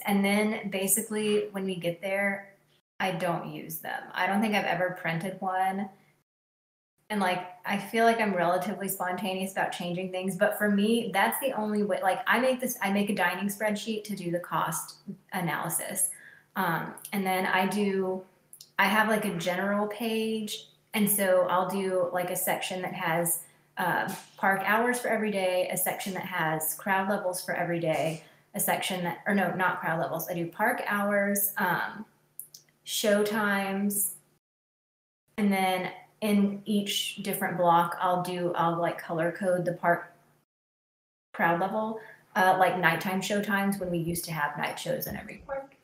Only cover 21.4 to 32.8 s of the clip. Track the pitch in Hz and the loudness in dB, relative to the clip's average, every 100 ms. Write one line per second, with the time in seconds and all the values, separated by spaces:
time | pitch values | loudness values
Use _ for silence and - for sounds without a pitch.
21.4 | 180 180 185 196 190 185 175 180 180 180 | 4 2 2 0 0 0 0 0 -2 -2
22.4 | 196 160 - 185 180 180 175 170 170 - | -2 -2 -2 -6 -6 -4 0 0 0 -2
23.4 | - _ _ - 180 - - - - - | -6 _ _ -2 0 0 -2 -6 -10 0
24.4 | 196 190 185 220 247 240 - 220 214 196 | 2 2 2 2 2 0 0 0 0 0
25.4 | 185 185 - 185 185 - 202 180 185 180 | 2 2 0 0 -2 -4 -4 -6 -6 -2
26.4 | 160 160 - - 202 190 196 196 180 180 | 0 0 -2 -4 0 2 2 0 -2 -4
27.4 | - 175 175 170 160 147 160 160 - - | -4 -2 -2 0 0 0 -2 -4 -12 -20
28.4 | _ 208 196 170 - 180 175 - - 202 | _ -4 -2 0 -2 -2 -4 -4 0 2
29.4 | 175 170 185 - 175 165 170 165 165 175 | 2 2 0 0 -2 -2 -2 -4 -6 -6
30.4 | 165 - 226 247 - 202 202 202 202 202 | -4 0 0 0 -2 0 0 2 2 0
31.4 | - - 185 135 104 202 214 _ _ - | 0 0 0 0 -4 -8 -16 _ _ -20
32.4 | - - _ _ | -20 -20 _ _